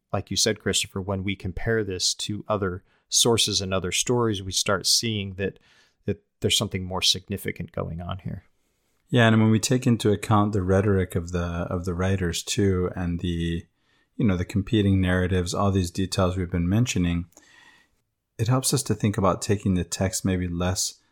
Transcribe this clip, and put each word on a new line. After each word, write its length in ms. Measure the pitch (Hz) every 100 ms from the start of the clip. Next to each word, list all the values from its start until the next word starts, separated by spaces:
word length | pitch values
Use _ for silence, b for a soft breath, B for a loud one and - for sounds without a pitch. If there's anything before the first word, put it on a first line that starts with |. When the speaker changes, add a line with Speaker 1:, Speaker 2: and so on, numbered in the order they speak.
| _
Speaker 1:
like 180 | 101 -
you 60 | 95
said, 240 | - 104
Christopher, 400 | - 92 101 98
when 220 | 95 98
we 120 | 95 98
compare 480 | 95 87 - 113
this 300 | 101 92 -
to 300 | - - 104 -
other 340 | 107 98 90 - _ _
sources 520 | - 123 113 - 98
and 120 | 98
other 180 | 95 90
stories, 500 | - - 123 117 101
we 100 | 95
start 340 | 90 - 98 -
seeing 480 | - 117 107 98
that, 240 | 92 95 - b b b b -
that 140 | 98 _ _
there's 180 | 104 -
something 260 | 104 95
more 180 | 92 92
significant 680 | - - - 98 - - 87
going 280 | - 92 82
on 180 | 87 95
here. 260 | - - - _ _ _ _ _ _
Speaker 2:
Yeah, 180 | 131 113
and 120 | 110
when 100 | 110
we 80 | 110
take 260 | - 127 127
into 240 | 117 107
account 420 | 101 - 107 104
the 100 | 104
rhetoric 520 | 92 95 104 98 90
of 160 | 95 85
the, 140 | 90
of 400 | 85 85 85 92
the 100 | 87
writers 480 | 87 92 98 90 85
too, 480 | - - 101 92 90 -
and 240 | 87 85
the, 440 | 90 85 85 85 - _ _ _ _ -
you 100 | 117
know, 100 | 90
the 80 |
competing 560 | 92 101 95 110 98 95
narratives, 540 | 92 92 90 92 87
all 160 | 87 101
these 220 | 98 87
details 440 | - 95 - 90 92
we've 140 | 87
been 180 | 90 87
mentioning, 580 | 104 127 - 87 87 85 b b b b b b b _ _ _ _
it 100 | 107
helps 260 | 131 131
us 80 | 139
to 100 | -
think 220 | 104 110 101
about 240 | 95 85
taking 340 | - 101 104
the 100 | 90
text 400 | 85 - 95 -
maybe 240 | 98 92 90
less 460 | 87 90 92 - - _